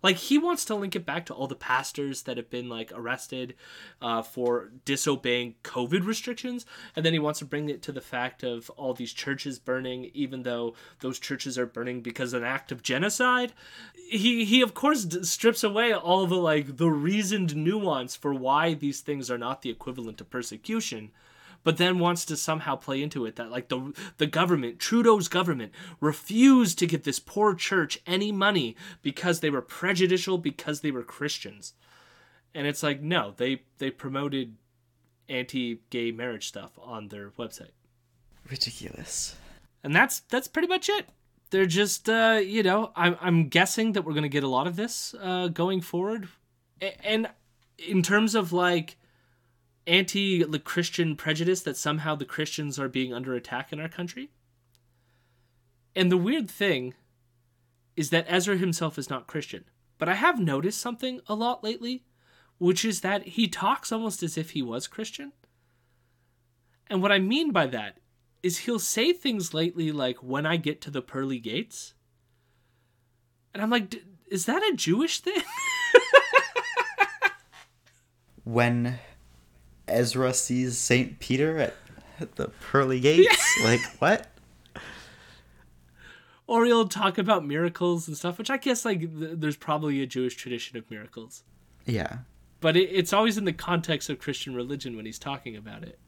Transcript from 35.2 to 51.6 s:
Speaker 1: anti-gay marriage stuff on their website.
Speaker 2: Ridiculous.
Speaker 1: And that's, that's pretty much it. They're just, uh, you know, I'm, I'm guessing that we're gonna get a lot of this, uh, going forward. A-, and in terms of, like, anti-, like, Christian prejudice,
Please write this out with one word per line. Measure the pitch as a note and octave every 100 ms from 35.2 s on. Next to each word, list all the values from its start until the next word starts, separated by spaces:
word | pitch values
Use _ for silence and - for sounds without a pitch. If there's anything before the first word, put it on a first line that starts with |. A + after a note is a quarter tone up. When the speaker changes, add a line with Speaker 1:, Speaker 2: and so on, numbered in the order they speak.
| _
Speaker 1:
anti-gay | C3 B2+ C3+ B2 A2+ _ B2 A#2
marriage | A2+ B2 A2 -
stuff | G#2 G2 -
on | - A2+ G#2
their | G#2 G2+
website. | - A2+ - - _ _ _ _ _ _ _ -
Speaker 2:
Ridiculous. | C3 B2 - - - - - - - - - _ _
Speaker 1:
And | D3 D#3
that's, | B3 -
that's | _ B3 B3+
pretty | - F4
much | F#4 F#4
it. | G#4 - _ _ _ _
They're | F#3+ F#3+
just, | E3+ G#3 - -
uh, | A3+ A3+ A3
you | F#3+ A3
know, | F#3+ G3 A3
I'm, | - F3 E3+
I'm | F3+ E3+ D3+
guessing | E3+ F#3+ - A3
that | G3+
we're | E3
gonna | D3+ D3+
get | C#3+
a | C3+
lot | B2+ D#3+
of | F3
this, | A3+ - - -
uh, | F#3+ F3+ F3+
going | E3 F3 F#3+
forward. | F3 F3 F#3+ A3+ F#3 _ _ _ _ _
A-, | F#3+ - G3
and | A3 A3+ - _ _ _ -
in | E3 F#3+
terms | F3 G#3 A3
of, | A3 F3+
like, | F3 F3+ F3 E3 - _ _ _ _ _ _ _ _ -
anti-, | F3 F#3 G3+ G3 F#3
like, | D#3 D3+
Christian | - - E3+ - E3 D3+
prejudice, | D#3+ D3+ E3+ F#3